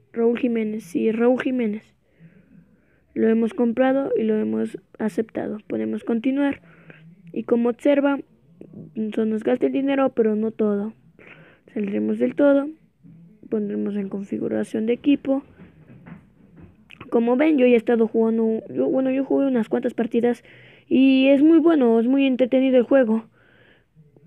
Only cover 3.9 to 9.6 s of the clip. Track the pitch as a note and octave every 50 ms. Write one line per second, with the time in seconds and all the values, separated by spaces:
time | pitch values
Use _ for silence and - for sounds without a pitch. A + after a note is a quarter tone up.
3.9 | C4 C#4 C#4 - B4 - A3 G#3+ G#3+ G#3+ G#3+ G#3+ A3 A3 A3+ A3+ - - - _
4.9 | - - A3+ G#3+ - - A3+ - - - - G#3+ G#3+ G#3+ - _ A#3+ A3 A3 A3
5.9 | A3 G#3+ - - A#3 A3+ A3+ C4+ C4 C#4 C#4+ C#4 C#4 - - - - - - -
6.9 | - - - - - - _ - - - A3 - A#3+ A#3+ A#3 A#3+ A#3 - - C#4+
7.9 | C#4+ C#4 C#4 C#4+ C#4 C4+ - - _ _ _ _ _ _ - - - - D#3+ -
8.9 | - A3 A3 G#3+ G#3 A3 A3 A3 A3 G#3+ A3+ - B3 B3